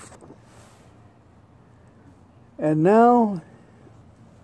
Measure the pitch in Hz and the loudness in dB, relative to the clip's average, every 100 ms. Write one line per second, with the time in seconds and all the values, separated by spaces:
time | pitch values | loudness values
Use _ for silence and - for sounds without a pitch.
0 | - - - - - - - - - - | -20 -20 -20 -20 -20 -20 -20 -20 -20 -20
1 | - _ _ _ _ _ _ _ - _ | -20 _ _ _ _ _ _ _ -20 _
2 | - - _ _ _ - 156 156 175 220 | -20 -20 _ _ _ -8 -4 -2 0 2
3 | 240 240 214 185 - - - - - - | 2 2 -2 -6 -14 -20 -20 -20 -20 -20
4 | - _ - - | -20 _ -20 -20